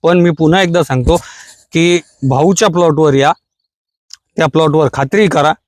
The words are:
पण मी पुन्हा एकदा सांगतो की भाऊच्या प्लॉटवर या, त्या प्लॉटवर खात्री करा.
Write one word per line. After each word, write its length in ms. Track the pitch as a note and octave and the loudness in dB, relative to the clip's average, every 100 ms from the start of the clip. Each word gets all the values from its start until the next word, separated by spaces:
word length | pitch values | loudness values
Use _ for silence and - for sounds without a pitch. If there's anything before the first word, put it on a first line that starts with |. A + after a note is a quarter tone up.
पण 140 | E3 F3+ | 2 2
मी 120 | F3 | 0
पुन्हा 320 | D#3 D#3+ F3+ | 0 0 2
एकदा 220 | F#3 E3+ | 0 -2
सांगतो 320 | D3+ B2+ B2 E3+ - - - - _ | -2 -2 -2 -2 -4 -20 -20 -20 _
की 280 | E3 E3+ F3 - _ C3+ | -2 0 0 -4 _ -4
भाऊच्या 380 | C3 E3 F#3+ A3 | 0 0 0 -2
प्लॉटवर 460 | E3+ E3+ D3 D#3 | 0 0 2 0
या, 200 | C#3 C#3 D3 _ _ _ _ _ _ _ - _ - | 2 0 -2 _ _ _ _ _ _ _ -20 _ -4
त्या 80 | D#3 | -2
प्लॉटवर 420 | D#3+ D#3 D3+ C#3+ | 0 0 0 -2
खात्री 340 | - C#3 G3+ G#3 | -2 -4 0 0
करा. 260 | D#3 D3 D#3 | 0 -2 -4